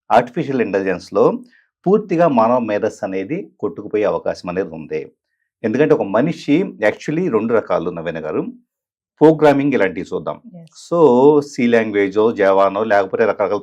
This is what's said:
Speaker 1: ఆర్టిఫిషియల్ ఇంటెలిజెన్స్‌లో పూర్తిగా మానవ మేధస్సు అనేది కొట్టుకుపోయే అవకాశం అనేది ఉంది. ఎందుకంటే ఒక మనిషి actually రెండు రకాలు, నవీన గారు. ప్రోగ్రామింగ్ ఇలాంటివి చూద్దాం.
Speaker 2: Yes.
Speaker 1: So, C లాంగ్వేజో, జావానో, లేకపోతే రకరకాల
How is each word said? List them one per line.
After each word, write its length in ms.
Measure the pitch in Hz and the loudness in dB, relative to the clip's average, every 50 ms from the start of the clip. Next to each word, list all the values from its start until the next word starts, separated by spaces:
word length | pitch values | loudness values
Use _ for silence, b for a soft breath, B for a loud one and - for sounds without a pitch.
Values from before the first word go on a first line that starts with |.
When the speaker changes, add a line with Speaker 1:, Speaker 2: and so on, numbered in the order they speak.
| _ - | _ 0
Speaker 1:
ఆర్టిఫిషియల్ 480 | 107 117 123 - - 180 139 135 131 123 | 2 2 2 0 -4 -8 -6 -4 -2 -2
ఇంటెలిజెన్స్‌లో 800 | 110 101 98 98 95 95 90 85 - - 98 101 123 165 220 247 b b b b b b b b - | -2 -2 -2 -2 -2 -2 -4 -6 -6 -4 0 2 2 2 0 -2 b b b b b b b b -2
పూర్తిగా 420 | 175 202 220 208 - 180 160 170 160 | 0 0 0 0 -2 0 0 2 2
మానవ 300 | 135 117 110 113 123 127 | 2 2 2 2 2 0
మేధస్సు 460 | 117 107 104 101 107 107 - - 107 | 0 -2 -2 -2 -2 -4 -6 -6 -8
అనేది 460 | 95 95 95 95 104 160 196 - - _ - | -6 -6 -6 -6 -6 -8 -10 -10 -12 _ -8
కొట్టుకుపోయే 440 | - 101 - 107 104 104 - 107 104 | -8 -8 -8 -10 -10 -6 -4 -2 0
అవకాశం 440 | 90 85 82 - 90 87 - - 92 | 0 -2 -2 -4 -6 -8 -8 -8 -8
అనేది 260 | 87 95 95 85 82 | -6 -6 -6 -6 -8
ఉంది. 380 | 80 76 76 78 76 69 - _ _ _ _ _ _ _ _ _ _ - | -14 -12 -8 -8 -8 -10 -10 _ _ _ _ _ _ _ _ _ _ -6
ఎందుకంటే 300 | 110 110 131 156 156 151 | -2 0 2 2 2 2
ఒక 80 | 117 | 2
మనిషి 600 | 104 98 98 113 147 170 165 - - - 143 170 | 0 0 0 0 0 0 -4 -4 -2 0 0 0
actually 720 | 196 180 - - 107 107 107 - - - 147 170 185 170 | 0 -2 -4 -2 -2 -2 -2 -2 -6 -6 -4 -2 -2 0
రెండు 220 | 113 104 107 117 120 | 0 -2 0 0 0
రకాలు, 360 | 104 - - 92 87 85 87 | -2 0 0 -2 -2 -2 -4
నవీన 340 | 87 85 80 85 82 82 78 | -6 -6 -8 -8 -8 -8 -6
గారు. 160 | 78 87 131 180 240 - - _ _ _ _ _ _ _ _ _ _ _ - | -6 -6 -6 -6 -8 -12 -18 _ _ _ _ _ _ _ _ _ _ _ 4
ప్రోగ్రామింగ్ 540 | 151 160 160 151 151 143 139 139 139 147 127 | 4 4 6 6 4 4 4 4 2 0 0
ఇలాంటివి 320 | 107 98 92 85 92 85 - 95 | 0 0 -2 -2 -6 -10 -8 -8
చూద్దాం. 260 | 85 76 78 76 - - - - | -8 -8 -8 -10 -12 -14 -20 -20
Speaker 2:
Yes. 140 | 170 - - _ - - | -20 -20 -20 _ -18 -10
Speaker 1:
So, 160 | - 170 175 156 135 120 123 135 147 151 147 | -4 0 4 4 4 6 6 6 6 4 4
C 260 | 139 - - - 120 120 | 0 -2 -4 -2 0 2
లాంగ్వేజో, 640 | 117 113 110 110 101 101 101 95 92 107 107 117 | 2 2 0 0 0 0 0 0 2 2 0 2
జావానో, 520 | 107 98 98 98 98 98 98 98 98 101 110 | 2 2 2 2 4 4 2 2 0 -2 -2
లేకపోతే 400 | 113 101 101 98 92 120 117 113 | 0 2 0 0 0 0 0 0
రకరకాల 340 | 104 92 - 101 90 104 101 | 0 0 -2 -2 -2 -4 -4